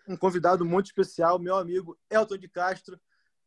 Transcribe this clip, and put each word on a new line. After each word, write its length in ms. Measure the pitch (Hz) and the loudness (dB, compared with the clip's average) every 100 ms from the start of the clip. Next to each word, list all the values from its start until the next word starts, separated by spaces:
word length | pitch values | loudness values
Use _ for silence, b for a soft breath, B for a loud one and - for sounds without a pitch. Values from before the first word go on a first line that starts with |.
| - | -10
um 120 | 180 | -2
convidado 440 | 190 175 175 180 | 0 2 2 2
muito 260 | 170 180 196 | 2 0 0
especial, 500 | - 190 - 165 180 | -2 -2 0 2 2
meu 180 | 175 190 | 0 -2
amigo 420 | 170 185 170 - _ | -2 -6 -6 -14 _
Elton 260 | 214 208 196 | 0 0 -4
de 100 | 180 | -10
Castro, 540 | 180 185 190 - 180 _ _ _ _ | -6 -4 -4 -12 -20 _ _ _ _